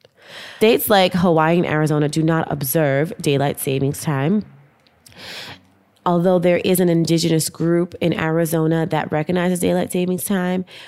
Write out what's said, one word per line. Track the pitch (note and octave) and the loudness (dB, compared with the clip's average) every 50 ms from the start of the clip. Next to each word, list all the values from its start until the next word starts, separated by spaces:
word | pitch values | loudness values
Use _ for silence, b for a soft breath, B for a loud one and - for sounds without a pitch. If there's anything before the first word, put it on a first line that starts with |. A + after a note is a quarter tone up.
| _ _ B B B B B B B B B | _ _ B B B B B B B B B
States | B G#3+ A3 B3 - - - | B 4 4 4 4 2 2
like | G#3+ G3 F#3 F3+ | 4 4 4 4
Hawaii | - F3+ F#3 F#3 E3 D#3+ D#3 D#3+ E3+ F3+ | 2 2 2 4 4 4 4 4 2 2
and | E3+ | 2
Arizona | - D3 D3+ D#3 D3 D#3 D3+ D3+ C#3+ | 0 0 0 0 2 2 0 0 0
do | D3 D#3+ | 0 0
not | D#3 D#3+ E3 D#3+ - - | 0 2 0 0 -2 -4
observe | D#3 C#3+ C#3+ B2+ - E3+ D#3 C#3 C3+ C#3 D#3 F3 - - | -6 -6 -4 -2 0 0 0 2 0 0 -2 -4 -6 -4
daylight | E3 D#3+ C#3 C3+ C#3 C#3+ - - | -2 0 0 0 0 -2 -2 -4
savings | - C#3 C3+ C3+ C3+ C3+ C#3+ - | -4 -4 -2 -2 -2 -2 -4 -4
time. | - D#3+ D3 C3+ C3+ D#3+ G3+ G#3+ G3 - - - _ _ _ _ _ _ _ _ _ B B B B B B B B B B B B _ _ _ _ _ _ _ _ | -4 -4 -2 0 0 0 0 -2 -2 -6 -14 -20 _ _ _ _ _ _ _ _ _ B B B B B B B B B B B B _ _ _ _ _ _ _ _
Although | F3+ F3 F3 E3+ F#3+ F#3 F3+ | 0 0 2 2 2 2 4
there | E3+ F3+ F3 E3+ | 4 2 2 2
is | - - F#3 E3+ | 2 0 2 2
an | F#3 F3 | 2 2
indigenous | E3+ E3 E3 D#3 E3 E3 E3 E3+ E3 D#3+ D#3 - | 2 2 2 2 0 0 2 0 0 0 0 -4
group | - - E3 E3+ E3+ E3+ F3 F3 - - | -4 -4 -2 0 0 0 -2 -4 -4 -4
in | - E3+ D#3+ - | -2 -2 -2 -2
Arizona | D#3+ D#3+ D#3+ E3 E3+ D#3 E3 E3 D#3+ D#3+ E3 D#3+ D#3+ | -2 -2 0 0 0 0 0 0 0 0 0 0 0
that | D#3+ D#3+ D3+ - - | -2 -2 -4 -2 -2
recognizes | - D3+ D3+ - F3+ F3+ F3 F3+ F3+ E3+ | -4 -4 -2 -2 -2 0 0 0 -2 -2
daylight | F3+ F3+ F3 F3+ - - | 0 0 0 -2 -2 -2
savings | - F#3 F3+ F3+ F#3 F3 - | -4 -4 -2 -2 -4 -4 -4
time, | - G3+ F#3 F3+ F3+ F3+ F#3 F#3 B B B B | -4 -2 -2 -2 -2 -4 -4 -6 B B B B